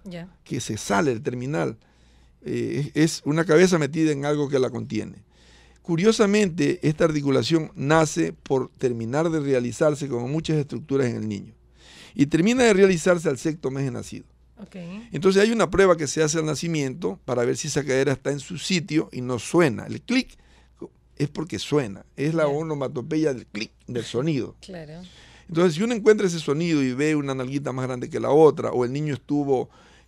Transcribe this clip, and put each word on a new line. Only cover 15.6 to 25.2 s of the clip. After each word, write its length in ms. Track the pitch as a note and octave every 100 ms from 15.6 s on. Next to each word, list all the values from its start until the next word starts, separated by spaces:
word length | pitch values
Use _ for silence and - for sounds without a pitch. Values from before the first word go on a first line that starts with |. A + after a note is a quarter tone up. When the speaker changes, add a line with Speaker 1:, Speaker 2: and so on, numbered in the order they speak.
| E3
Speaker 2:
prueba 260 | F3 F#3+ E3+
que 100 | C#3+
se 160 | -
hace 160 | D#3 D#3+
al 80 | D#3
nacimiento 720 | D3 E3+ D#3+ C#3 B2+ F3 G3
para 200 | - B2
ver 120 | B2 C3
si 120 | D3+
esa 160 | C#3+
cadera 280 | C#3 C3 C3+
está 180 | C3 -
en 100 | C#3+
su 180 | - E3
sitio 500 | - F3+ C#3+ D3+ -
y 80 | -
no 180 | B2 B2
suena. 480 | - F3 E3 G2+ G#2
El 140 | A2
clic 380 | - B3+ B3 - _ _ _ - - _ _ -
es 120 | C#3+
porque 300 | - D#3 G#2
suena, 480 | - D3 A#2+ G2 - -
es 160 | C#3+
la 120 | D#3+
Speaker 1:
Ya. 40 | D3+
Speaker 2:
onomatopeya 840 | C#3+ D#3+ D3 C3 D3+ D3 D#3 D#3
del 120 | B2+ -
clic, 260 | G#2 A2 _ -
del 180 | A#2+
sonido. 500 | A2 A#2 D3+ D3 G2 -
Speaker 1:
Claro. 420 | - F3+ D3+ D#3+ F3+ -